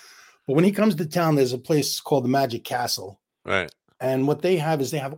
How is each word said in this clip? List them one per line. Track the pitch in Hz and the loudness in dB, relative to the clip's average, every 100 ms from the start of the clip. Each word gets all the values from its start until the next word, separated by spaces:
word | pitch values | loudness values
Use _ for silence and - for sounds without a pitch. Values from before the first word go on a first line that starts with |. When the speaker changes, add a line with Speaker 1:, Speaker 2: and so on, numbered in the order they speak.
| - - - _ - | -20 -20 -20 _ -2
Speaker 1:
But | 143 | 2
when | |
he | 190 | 4
comes | 196 214 180 | 4 2 0
to | 156 | -2
town, | 180 165 147 | 0 2 4
there's | 123 | 2
a | 123 | 0
place | - 151 131 - | 0 0 0 -4
called | - 139 | 0 0
the | 123 | 2
Magic | 139 135 117 | 2 0 -4
Castle. | - 123 117 - 98 101 _ _ | -6 -4 -4 -6 -10 -18 _ _
Speaker 2:
Right. | - 95 85 - _ - | -4 -2 -2 -10 _ -6
Speaker 1:
And | 131 131 139 | -2 0 0
what | 147 | 0
they | 180 180 | 0 0
have | 151 156 | 0 -2
is | 127 | -2
they | 156 | -4
have | 135 | -8